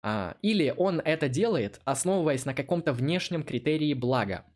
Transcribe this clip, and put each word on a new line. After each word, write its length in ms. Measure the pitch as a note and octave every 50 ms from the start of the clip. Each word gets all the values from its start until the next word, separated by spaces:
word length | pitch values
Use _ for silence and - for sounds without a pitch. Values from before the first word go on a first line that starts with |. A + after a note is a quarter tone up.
а, 340 | - G#2+ G#2+ G#2+ F#2+ E2+ - _
или 300 | - G#3 A3+ G3+ D#3 B2+ -
он 240 | - F3+ G3 F3+ D#3
это 280 | - D#3 D#3+ D#3 D#3 C#3
делает, 520 | B2+ C#3+ G#3+ A#3 G#3 D3 G#2+ G2+ - - _
основываясь 600 | - C3+ - - F#3 G3 F#3+ E3 D3+ C#3 C3 B2+
на 80 | C#3 C3
каком-то 380 | - - - F3+ E3+ E3 D#3
внешнем 500 | C3+ A#2+ B2+ C#3+ E3+ F3+ - - F3 D#3+
критерии 520 | D3+ - - A#2+ - D3+ D#3 D#3 D3+ D3 C#3+
блага. 500 | C3 B2 A#2+ C3 B2+ G#2+ G2 F#2 F2+ - _ _